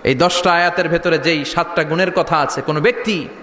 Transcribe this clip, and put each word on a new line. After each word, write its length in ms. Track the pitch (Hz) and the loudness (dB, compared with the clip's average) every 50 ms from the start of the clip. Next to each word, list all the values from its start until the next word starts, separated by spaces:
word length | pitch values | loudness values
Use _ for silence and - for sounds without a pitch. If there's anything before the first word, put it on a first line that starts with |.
| - | 0
এই 100 | 113 131 | 0 2
দশটা 380 | 127 165 180 - - - 185 | 2 2 2 2 2 2 2
আয়াতের 360 | 170 170 175 175 175 190 175 160 | 4 4 2 2 0 0 0 0
ভেতরে 300 | 170 165 - 180 165 151 | 0 0 2 0 0 2
যেই 260 | 135 165 165 151 139 | 2 0 0 0 -4
সাতটা 400 | - - 175 165 165 - 175 156 | -2 -2 -2 -2 0 -2 -2 -2
গুণের 260 | 151 156 170 190 185 | 0 0 0 0 0
কথা 280 | 180 185 160 - 170 151 | 0 -2 0 2 2 0
আছে, 240 | 139 131 - 139 | 0 0 -2 -4
কোনো 180 | - - 151 151 | -4 -2 -2 2
ব্যক্তি, 480 | 151 240 247 - - 220 208 165 135 - - - | 2 2 2 2 -4 -2 -2 -2 -4 -8 -12 -16